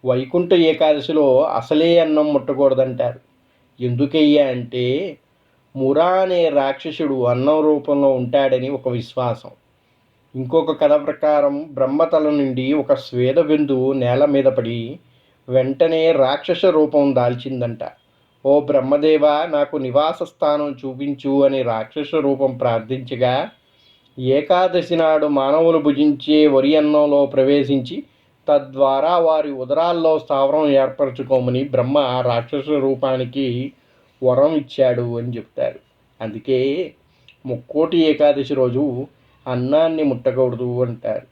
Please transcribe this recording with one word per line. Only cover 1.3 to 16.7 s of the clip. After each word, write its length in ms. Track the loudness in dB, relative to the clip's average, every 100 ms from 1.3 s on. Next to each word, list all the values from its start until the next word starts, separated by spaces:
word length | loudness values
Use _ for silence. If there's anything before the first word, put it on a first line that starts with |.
| 4
అసలే 560 | 2 -4 -2 0 4 4
అన్నం 340 | 4 2 2
ముట్టకూడదంటారు. 840 | 0 -2 0 2 2 -2 -2 -4 -6 _ _ _ _ _ _
ఎందుకయ్యా 680 | -6 -2 -2 2 4 4 2
అంటే 680 | -2 -6 -4 -2 -2 -6 -12 _ _ _ _ _ -4
మురా 300 | 0 2 2
అనే 420 | 2 0 0 2
రాక్షసుడు 760 | 2 0 -4 -8 -6 -4 0
అన్నం 380 | 0 0 2 2
రూపంలో 480 | 2 0 0 0 2
ఉంటాడని 580 | 0 0 0 2 0 -2
ఒక 200 | -6 -6
విశ్వాసం. 600 | -6 -8 -6 -4 -6 -12 _ _ _ _ _ _ _ _ -12
ఇంకొక 440 | -2 0 0 0
కథ 260 | 2 2 0
ప్రకారం 600 | -2 0 2 0 -2 -8
బ్రహ్మతల 580 | -4 -2 0 0 2 0
నుండి 420 | 0 -2 -2 -2
ఒక 220 | -2 0
స్వేద 400 | -2 -2 -2 0
బిందువు 580 | 2 2 0 0 0 0
నేల 320 | -2 0 0
మీద 200 | 2 2
పడి 540 | 2 0 -4 -6 -8 -14 _ _ _ _ -2
వెంటనే 640 | 0 0 0 0 2 2
రాక్షస 520 | 2 0 0 -4 0
రూపం 500 | 2